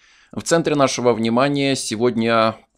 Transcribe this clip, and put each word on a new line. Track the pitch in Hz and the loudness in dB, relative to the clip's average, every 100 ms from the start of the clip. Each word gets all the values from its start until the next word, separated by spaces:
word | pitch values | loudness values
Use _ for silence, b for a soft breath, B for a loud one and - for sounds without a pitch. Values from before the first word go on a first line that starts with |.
| b b b | b b b
В | - | -10
центре | - 170 160 | 0 0 2
нашего | 147 131 - 120 | 0 0 0 0
внимания | 110 113 117 143 143 139 | 0 0 0 0 0 -2
сегодня | 131 - 107 123 113 113 113 110 110 _ | -2 -4 -2 0 0 0 2 0 -2 _